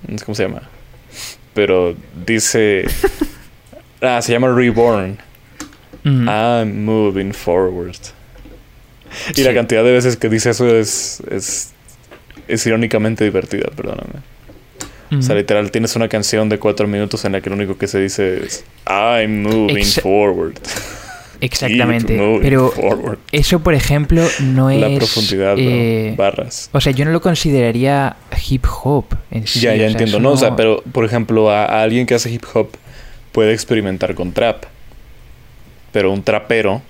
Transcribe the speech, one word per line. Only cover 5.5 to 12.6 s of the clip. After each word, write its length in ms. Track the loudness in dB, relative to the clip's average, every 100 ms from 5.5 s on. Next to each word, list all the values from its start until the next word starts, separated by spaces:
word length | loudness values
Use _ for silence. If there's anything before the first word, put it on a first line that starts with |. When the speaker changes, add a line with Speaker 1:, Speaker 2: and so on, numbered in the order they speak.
| -20 -20 -20 -20 -6
Speaker 2:
Ujú. 260 | 0 2 2
Speaker 1:
I'm 540 | 2 2 2 0 -4
moving 480 | -2 2 2 0 -4
forward. 640 | -6 0 2 0 -2 -8 -12 -20 -20 -20 -20 -20 -20 -20 -20 -20 -20 -18 -14 -8 0
Y 60 |
la 80 | 2
Speaker 2:
Sí. 40 |
Speaker 1:
cantidad 300 | 2 2 2
de 80 | 4
veces 240 | 4 2 0
que 120 | 0
dice 200 | 0 0
eso 160 | 0 4
es, 480 | 2 2 -4 -8 -10 -8
es, 420 | -8 -6 -8 -10 -16 -20 -20 -20 -20 -20 -20 -6
es 180 | -2